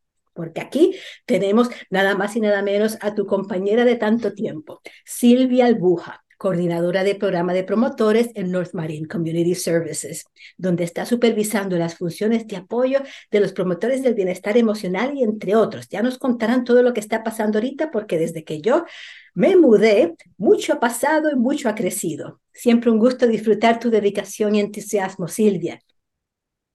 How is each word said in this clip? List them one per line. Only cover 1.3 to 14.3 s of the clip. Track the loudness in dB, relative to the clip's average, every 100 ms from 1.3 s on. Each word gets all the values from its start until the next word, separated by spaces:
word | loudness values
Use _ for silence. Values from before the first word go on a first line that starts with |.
| 0 2 2 2 -4 -4
nada | 0 2 0
más | -2 -2
y |
nada | 0 0
menos | 0 0 0 -2
a | -6 -4
tu | -2
compañera | -2 -2 -4 0 2 2
de | 2
tanto | 0 0 -2 -6
tiempo, | -8 -8 -14 -20 -20 -20 -16
Silvia | 2 4 6 4 4 4
Albuja, | 4 2 0 -4 -18 _ -8
coordinadora | -4 -2 -2 0 -2 0
de | 0 0
programa | -2 0 0
de | -2 0
promotores | 0 0 0 2 2 0 -4
en | -4
North | -4 -4
Marine | -6 -8 -8 -8
Community | -6 -2 0 0 0
Services, | 0 -2 -2 -8 -10 -12 -16 _ -20 -6
donde | -2 -2 -2
está | -6 -4
supervisando | 0 2 2 -2 -4 -2 -2
las | -4 -4
funciones | -8 -2 -2 -2 -4
de | -12
apoyo | -6 -2 0 0 -4 -14 -2
de | 0
los | 0
promotores | -2 -4 -2 -2 0
del | 0 0
bienestar | -2